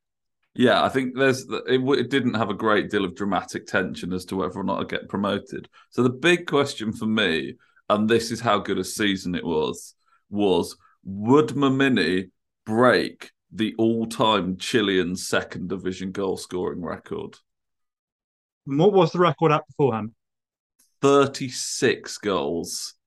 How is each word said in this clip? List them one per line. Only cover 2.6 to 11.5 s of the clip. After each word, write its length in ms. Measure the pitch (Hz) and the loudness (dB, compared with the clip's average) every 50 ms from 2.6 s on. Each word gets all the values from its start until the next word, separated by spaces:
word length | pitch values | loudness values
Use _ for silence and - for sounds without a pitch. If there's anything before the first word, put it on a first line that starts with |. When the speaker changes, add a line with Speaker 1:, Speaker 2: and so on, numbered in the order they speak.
| 110 110 104 95 76 90 | 0 2 2 2 2 0
Speaker 1:
deal 140 | 107 101 95 | -2 -2 -2
of 100 | 92 90 | -2 -4
dramatic 520 | - 101 101 92 90 - - - - - | -4 -4 -2 -2 -2 -4 -4 -10 -12 -8
tension 440 | - - 101 92 - - - 90 87 | -4 -2 -2 -2 -4 -6 -10 -8 -8
as 140 | 92 90 - | -8 -8 -8
to 100 | - 101 | -6 -6
whether 240 | 95 82 92 92 98 | -4 -4 -4 -6 -6
or 60 | 95 | -6
not 160 | 95 95 - | -4 -4 -4
I'd 80 | 95 - | -6 -6
get 180 | - - - | -6 -8 -8
promoted. 640 | - - 98 101 98 101 98 - - - - - - _ - _ _ | -6 -6 -4 -2 -2 -4 -4 -6 -10 -14 -14 -14 -16 _ -20 _ _
So 120 | - 120 123 | -2 0 0
the 60 | 123 | 0
big 360 | 120 123 160 175 175 175 175 | 0 0 2 2 2 2 0
question 460 | - 156 143 143 - - - 107 110 | 0 0 0 0 0 -4 -8 -8 -6
for 140 | 107 - 113 | -6 -4 -4
me, 480 | 110 107 110 104 87 82 76 67 65 64 _ _ _ _ _ _ | -2 0 0 2 0 0 -2 -4 -6 -12 _ _ _ _ _ _
and 220 | - 104 104 107 110 | 0 0 2 2 2
this 220 | 117 151 151 - | 2 2 2 -2
is 100 | 117 107 | -6 -2
how 180 | - 117 104 101 | 0 0 0 0
good 180 | 98 104 95 | 0 -2 -2
a 60 | 95 92 | -4 -4
season 500 | - - - 107 101 98 95 - 90 87 | -4 -2 0 0 0 0 -2 -4 -6 -6
it 120 | 78 - | -4 -4
was, 500 | 82 80 78 73 64 - - - - - _ _ _ _ _ _ - | -2 -2 -2 -2 -2 -4 -8 -12 -20 -20 _ _ _ _ _ _ -8
was 460 | 101 104 104 95 90 87 101 - - _ _ _ _ _ - | -4 0 2 2 2 2 0 -2 -8 _ _ _ _ _ -14
would 460 | 95 95 101 104 117 135 151 151 - | -12 -8 -2 2 4 6 6 6 4